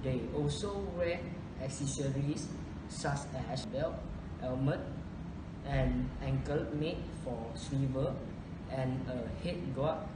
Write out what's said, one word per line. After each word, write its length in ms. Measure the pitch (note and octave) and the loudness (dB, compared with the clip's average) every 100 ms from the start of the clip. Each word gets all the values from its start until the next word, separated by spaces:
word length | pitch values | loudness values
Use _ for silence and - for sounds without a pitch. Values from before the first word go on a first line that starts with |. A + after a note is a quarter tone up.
| C3 | 2
They 140 | B2+ A#2+ D3 | 2 2 2
also 300 | D3 C#3+ G3+ G3+ F3+ E3+ | 2 2 0 0 0 2
wear 240 | E3+ F3 - - - - | 2 2 -2 -4 -6 -4
accessories 840 | C#3 - C#3+ C3+ C#3 C3+ C#3+ D3+ - - - - - | -4 0 0 2 2 4 2 2 -2 -4 -6 -6 -6
such 400 | - D3+ C#3+ - D3 C3 | -2 0 0 0 -2 -2
as 140 | C3 A2 | -2 -2
belt, 300 | B2+ E3 - - - - - | 0 0 0 -4 -6 -6 -4
helmet, 400 | C3 B2+ C3+ F3 - - - - - - - - C#3 | -2 2 4 2 0 -6 -6 -6 -6 -6 -8 -6 0
and 400 | C#3 B2+ B2 B2+ - | 4 6 4 2 0
ankle 400 | C#3 C3+ - D3 - D3 | 2 2 4 2 2 2
made 240 | D#3 F3 - - C3 | 2 0 -4 -4 -4
for 100 | A#2 A2+ - | -4 -4 -4
swivel, 600 | - C#3 C3+ C3 D3+ C3 - - - - - | 0 2 2 4 2 0 -4 -6 -8 -8 -4
and 320 | C3 B2+ B2+ B2 | 0 0 0 0
a 80 | B2+ A2+ - | -2 -2 -2
head 160 | E3+ E3 C#3 C3 | -2 -2 -2 2
guard 240 | D3 F3 G3 | 2 2 -2